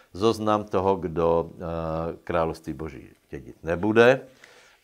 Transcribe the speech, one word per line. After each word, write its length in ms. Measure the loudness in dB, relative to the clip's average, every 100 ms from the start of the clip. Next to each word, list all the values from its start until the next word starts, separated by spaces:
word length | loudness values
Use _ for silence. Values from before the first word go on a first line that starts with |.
| _
zoznam 520 | -2 0 0 0 0
toho, 320 | 0 0 2 0
kdo, 540 | -2 0 2 2 0 -8
eh, 600 | -8 -6 -4 -4 -6 -8
království 480 | -4 -2 -2 -4 -10
Boží 360 | -10 -10 -12 -20 _ _
dědit 260 | -16 -16 -12
nebude. 580 | -6 -2 2 6 6 6 -2 -20 -20 -20 -20 _